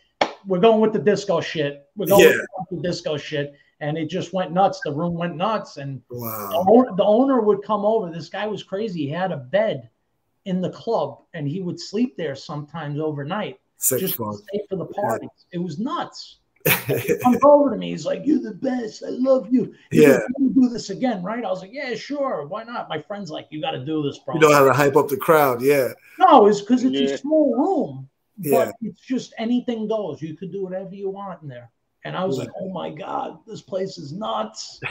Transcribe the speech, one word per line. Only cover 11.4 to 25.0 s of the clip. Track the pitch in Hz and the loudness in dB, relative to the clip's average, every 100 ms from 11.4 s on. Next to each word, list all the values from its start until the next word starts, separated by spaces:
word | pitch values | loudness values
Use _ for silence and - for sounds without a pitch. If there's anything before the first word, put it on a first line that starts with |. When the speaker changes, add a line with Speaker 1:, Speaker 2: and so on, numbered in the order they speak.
| 143 | -6
Speaker 1:
he | 185 | -4
would | 175 170 | -6 -8
sleep | - 208 247 - | -6 -2 -2 -2
there | 151 | -8
sometimes | 135 - 151 147 170 147 147 | -8 -10 -12 -10 -10 -8 -4
overnight | 156 143 139 208 165 - _ _ | -4 -6 -6 -6 -8 -12 _ _
Speaker 2:
Sick | - 123 | -2 0
Speaker 1:
just | 98 - | -2 -4
to | |
Speaker 2:
fuck. | 104 104 - | -6 -8 -8
Speaker 1:
stay | - - | -8 -6
for | 180 | -8
the | 147 202 | -6 -4
Speaker 2:
Yeah. | |
Speaker 1:
parties. | 214 220 131 - _ | -4 -4 -8 -18 _
It | 175 | -8
was | 180 147 | -8 -6
nuts. | 262 330 - - - - _ _ | -6 -6 -8 -14 -20 -20 _ _
Speaker 2:
<laughs> | - - - | -4 -2 -2
Speaker 1:
He | 131 - 151 | -4 -2 0
comes | 247 233 | 2 4
over | 285 294 277 | 8 8 6
to | 190 | 0
me. | 175 | -6
He's | 175 | -6
like, | 147 - 269 | -4 -2 0
"You're | - | 0
the | 220 | -2
best. | 175 254 247 214 - - | -6 -4 -4 -6 -10 -10
I | |
love | 240 262 262 - | -2 2 2 2
you." | 247 180 - _ | 0 0 -8 _
He | - | 6
Speaker 2:
Yeah. | 147 | 8
Speaker 1:
goes, | 123 247 254 | 6 2 0
"Can | 262 | 2
we | 190 | 4
do | 240 | 2
this | 233 - | 0 -8
again?" | 160 254 196 | -4 -2 -2
Right? | 180 233 | -6 -6
I | 226 | -6
was | 277 | -6
like, | 190 | -8
"Yeah, | 269 262 | -10 -8
sure. | 220 - 285 269 175 143 | -8 -8 -6 -4 -4 -6
Why | 208 | -10
not?" | 226 233 - | -8 -10 -8
My | 156 | -10
friend's | - 208 175 | -8 -12 -10
like, | 147 - | -12 -12
"You | 151 | -8
gotta | 160 143 | -6 -6
do | 131 156 | -4 -2
this, | 143 - | -2 -6
bro." | - | -6
Speaker 2:
You | 156 | 4
know | 151 | 6
how | 143 | 6
to | 135 | 6
hype | 127 143 | 4 4
up | 143 | 4